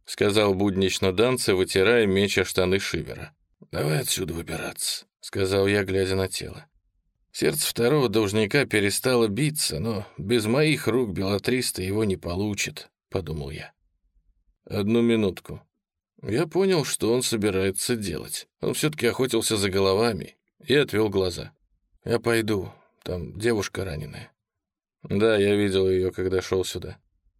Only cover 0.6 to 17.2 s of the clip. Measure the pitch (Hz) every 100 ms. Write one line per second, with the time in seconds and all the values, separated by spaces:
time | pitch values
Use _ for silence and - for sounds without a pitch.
0.6 | 104 95 95 - 95 92 123 123 - 92
1.6 | 92 98 98 120 104 95 101 101 90 -
2.6 | 92 98 - 82 64 - - _ _ _
3.6 | - - 147 - - - 85 82 80 78
4.6 | - - - - - _ - 98 95 98
5.6 | 98 104 95 95 95 95 95 - 92 -
6.6 | - _ _ _ _ _ _ - - 151
7.6 | - - 120 151 120 110 101 107 104 139
8.6 | 123 107 101 - 131 120 110 104 147 151
9.6 | - 76 113 98 - - 98 120 107 135
10.6 | 156 143 113 123 110 82 95 101 - 127
11.6 | - 92 92 104 107 90 87 90 107 101
12.6 | - - - _ _ 98 80 78 69 80
13.6 | - _ _ _ _ _ _ _ _ _
14.6 | - 101 101 117 117 113 98 - - -
15.6 | - _ _ _ _ _ - 120 165 180
16.6 | 196 175 127 - 107 127